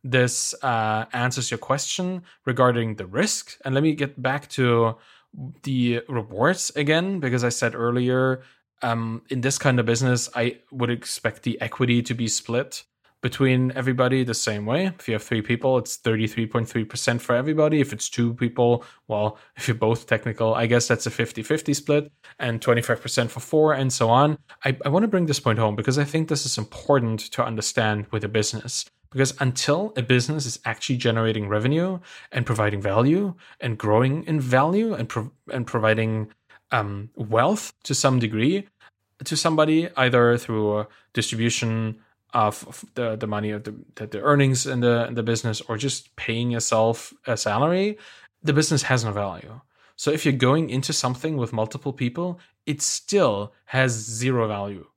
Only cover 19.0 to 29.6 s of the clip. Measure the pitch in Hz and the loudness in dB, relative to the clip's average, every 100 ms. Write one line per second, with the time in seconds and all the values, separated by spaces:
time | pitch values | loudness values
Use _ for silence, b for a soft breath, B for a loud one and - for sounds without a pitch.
19 | - 107 107 B B - - 113 110 117 | -6 -2 -2 B B -8 -4 0 2 0
20 | - 113 120 107 110 117 117 120 - 113 | 0 -2 -2 -2 0 2 4 2 4 0
21 | - - 117 - 107 151 - 143 147 147 | -2 -4 -4 -4 -2 -2 0 -4 2 0
22 | 147 _ B B 127 117 - 117 117 110 | 0 _ B B -4 -2 2 2 2 -2
23 | 131 - 117 - - 156 156 135 131 - | 0 -2 -2 -6 0 4 4 4 0 2
24 | 113 120 147 151 _ B 135 127 143 165 | 4 6 4 2 _ B -4 -2 0 2
25 | 220 196 165 135 127 110 110 104 113 131 | 2 2 0 0 0 2 2 0 0 0
26 | 143 160 160 139 135 - 107 - - 139 | 0 -2 -2 -2 -2 -6 -6 -10 2 2
27 | 120 110 - - 117 110 - - 110 104 | 2 -4 -6 -4 -2 -2 -4 0 0 0
28 | 104 110 101 113 - 110 120 - - _ | -4 -6 -2 0 -2 -4 -8 -8 -10 _
29 | _ 131 131 - 127 123 | _ 0 0 2 -2 0